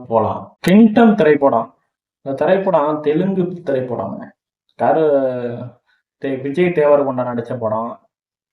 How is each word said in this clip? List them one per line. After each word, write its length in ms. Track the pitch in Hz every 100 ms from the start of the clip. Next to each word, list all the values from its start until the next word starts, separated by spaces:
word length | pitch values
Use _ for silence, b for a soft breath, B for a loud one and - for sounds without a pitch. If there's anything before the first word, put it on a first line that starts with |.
| -
போலாம். 480 | 113 104 - - _
கிங்டம் 540 | - 202 226 226 226
திரைப்படம், 600 | 185 156 143 135 113 113 _ _ _ _ _
இந்த 140 | 139 135
திரைப்படம் 640 | 156 196 196 165 147 151
தெலுங்கு 480 | 147 160 196 185 170 -
திரைப்படம். 560 | - 131 127 - 98 - - _ _ _ _ -
கரு-, 840 | 120 151 156 139 131 123 120 120 117 - _ _ _ _
தே-, 200 | 139 131
விஜய் 240 | 139 139 180
தேவரகொண்டா 580 | 156 147 143 135 127
நடிச்ச 340 | 123 120 - 120
படம். 420 | 110 107 117 113 _ _ _ _ _